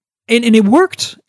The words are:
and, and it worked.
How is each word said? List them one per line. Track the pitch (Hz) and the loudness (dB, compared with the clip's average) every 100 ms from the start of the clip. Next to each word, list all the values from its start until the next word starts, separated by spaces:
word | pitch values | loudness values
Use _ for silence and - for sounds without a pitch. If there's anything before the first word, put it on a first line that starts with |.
| _ _ - | _ _ -6
and, | 233 | -4
and | 233 220 | 0 0
it | |
worked. | 202 277 370 - - - | 2 0 0 -4 -16 -16